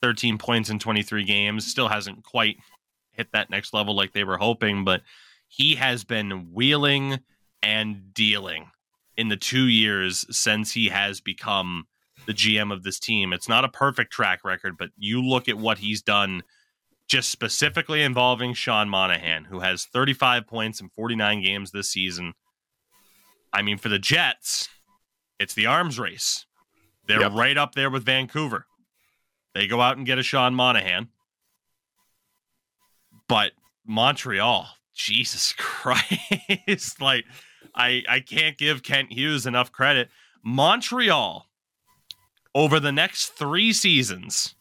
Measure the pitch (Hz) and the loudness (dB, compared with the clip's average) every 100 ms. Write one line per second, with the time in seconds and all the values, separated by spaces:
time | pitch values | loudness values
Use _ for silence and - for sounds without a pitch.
0 | 123 113 123 110 - 117 110 107 107 107 | 0 0 -2 -2 0 0 0 -4 -2 -2
1 | 104 107 98 101 101 107 104 - 120 107 | 0 -4 0 0 0 -2 -6 -2 0 0
2 | 98 95 - 120 110 104 - _ _ _ | -4 -12 -8 0 0 0 -14 _ _ _
3 | _ - 117 110 101 98 - 107 104 101 | _ -10 -4 -2 -2 -6 -4 -4 -2 0
4 | 98 101 98 92 104 117 110 101 95 92 | 0 -2 -2 0 0 2 0 0 0 0
5 | - - - _ _ - 143 147 131 123 | -2 -20 -20 _ _ -2 0 2 0 -2
6 | 98 113 104 95 87 87 127 147 143 139 | -4 -4 -4 -8 -10 -2 2 2 2 0
7 | 139 135 _ _ _ _ 104 107 107 101 | -2 -6 _ _ _ _ -2 -2 -4 -8
8 | 95 95 107 104 95 80 80 _ _ _ | -12 0 2 2 -2 -10 -12 _ _ _
9 | _ - 113 104 - 131 131 113 107 101 | _ -6 -4 -2 -2 2 4 4 4 2
10 | 95 90 - 117 - 107 107 - 107 98 | -2 -4 -6 -2 0 0 -2 -2 -2 0
11 | 101 101 - 92 - 101 92 87 80 _ | -2 -4 -10 -10 -4 -4 -4 -8 -12 _
12 | _ _ - 107 107 107 104 98 92 - | _ _ -10 -2 2 2 0 -6 -8 -8
13 | - 110 95 90 - 117 131 - 139 131 | -4 -2 0 -4 0 0 0 0 -2 0
14 | 117 - 104 90 98 92 98 85 87 _ | -6 -2 -2 -2 -4 -6 -6 -8 -12 _
15 | 104 120 127 127 123 107 110 104 104 104 | -4 -2 2 0 0 -2 -2 -2 -4 -4
16 | - 104 98 92 - _ _ _ _ _ | 0 2 2 -4 -12 _ _ _ _ _
17 | _ 135 - - 226 - 151 170 160 156 | _ 0 0 -4 -4 0 0 0 -2 0
18 | 147 127 123 120 123 120 - 110 104 98 | 2 4 4 2 -2 -4 0 0 2 2
19 | 95 85 82 80 78 92 92 92 - 123 | 2 0 0 -4 -4 -4 -2 -2 -4 0
20 | 139 135 131 123 113 117 110 107 95 - | 0 2 2 2 -2 -6 -6 -6 -16 -10
21 | 113 113 104 104 95 98 98 101 98 - | -6 0 0 0 0 -2 -6 -8 -6 -4
22 | 92 87 87 82 _ _ _ _ _ _ | -4 -4 -10 -12 _ _ _ _ _ _
23 | _ _ _ _ _ 98 104 104 117 101 | _ _ _ _ _ -2 -2 -2 -2 -2
24 | 98 156 151 120 - - - - _ _ | 0 2 2 -2 -6 -6 -6 -12 _ _
25 | _ _ _ _ 98 - 107 147 175 120 | _ _ _ _ -8 0 2 2 2 -4
26 | 104 87 - - - _ _ _ _ _ | -8 -6 -4 -6 -8 _ _ _ _ _
27 | - 107 98 104 123 143 143 - 135 131 | 0 4 4 4 2 4 0 0 -2 0
28 | 117 131 127 151 151 113 - _ _ _ | 0 0 0 -4 -4 -6 -10 _ _ _
29 | _ _ _ _ _ 92 101 120 123 135 | _ _ _ _ _ -4 0 4 4 2
30 | 127 127 127 139 127 127 127 120 95 90 | -2 -2 0 2 2 4 4 4 2 -2
31 | 120 _ _ _ _ _ _ _ _ _ | -4 _ _ _ _ _ _ _ _ _
32 | _ _ _ _ _ _ _ _ _ _ | _ _ _ _ _ _ _ _ _ _
33 | _ _ _ 113 104 - _ _ 110 110 | _ _ _ 2 2 -2 _ _ -6 0
34 | 123 143 135 98 110 110 87 - _ - | 2 0 -4 0 2 0 -2 -18 _ -8
35 | - 110 123 - - - - - - 127 | -2 -2 -2 -2 -4 -4 -6 -6 0 0
36 | - 196 - 202 - 196 - 190 - - | 0 -4 -2 -6 -2 -4 -2 -2 -4 -4
37 | 135 131 - - - _ - - 123 127 | 0 0 -2 -16 -20 _ -20 0 2 2
38 | 127 127 131 - 156 147 147 143 - 135 | 0 -2 0 0 0 0 0 0 0 -2
39 | 135 113 143 151 123 123 123 - 131 139 | -2 -4 -2 0 0 0 0 2 2 2
40 | 120 _ _ _ 110 127 151 226 - 240 | 0 _ _ _ -6 2 4 4 0 0
41 | 233 160 107 82 _ _ _ _ _ _ | 2 2 0 -6 _ _ _ _ _ _
42 | _ - _ _ _ 139 156 156 143 139 | _ -20 _ _ _ 2 4 4 2 0
43 | 180 - - - 147 165 220 214 202 156 | 0 0 -8 -4 -2 2 2 4 4 4
44 | 117 90 87 - - - | 2 -4 -6 -4 -4 -8